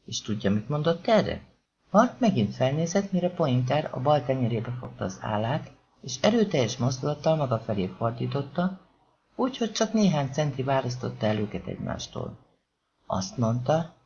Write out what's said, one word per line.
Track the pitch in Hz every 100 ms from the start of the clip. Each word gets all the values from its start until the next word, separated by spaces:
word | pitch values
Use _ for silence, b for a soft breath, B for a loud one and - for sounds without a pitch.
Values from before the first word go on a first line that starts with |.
| -
És | 113
tudja, | - 104 101
mit | 104 -
mondott | 147 151 170 -
erre? | 214 98 - - _ _ _ _
Mark | 202 254 -
megint | 233 123 196
felnézett, | - 131 147 165 202 196
mire | 180 180
Pointer | 175 151 123 127 143 156
a | -
bal | 139 151
tenyerébe | 135 131 117 110 - -
fogta | - -
az | 101 -
állát, | - 104 113 156 - - _ _
és | - -
erőteljes | 208 233 208 151 110 -
mozdulattal | 123 127 147 147 160 160
maga | 131 113
felé | - 101 92 -
fordította, | 117 123 127 143 139 - 180 190 _ _ _ _ _
úgyhogy | - 254 - 220
csak | - 220
néhány | 220 196 151 135
centi | 156 151 131
választotta | 131 135 123 - 120 - 117
el | 214
őket | 104 - -
egymástól. | - - 80 - - - - _ _ _ _ _ _ -
Azt | 95 95 -
mondta, | 113 123 123 156 165 -